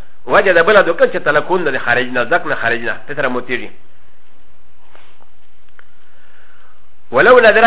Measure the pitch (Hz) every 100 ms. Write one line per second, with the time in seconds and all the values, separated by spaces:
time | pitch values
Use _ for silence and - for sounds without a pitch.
0 | - - 123 180 196 170 170 208 165 170
1 | 254 175 156 151 - 180 151 131 123 120
2 | 127 127 120 170 151 131 117 117 117 98
3 | - 143 131 123 120 120 104 - - -
4 | - - - - - - - - - -
5 | - - - - - - - - - -
6 | - - - - - - - - - -
7 | - 120 208 254 226 202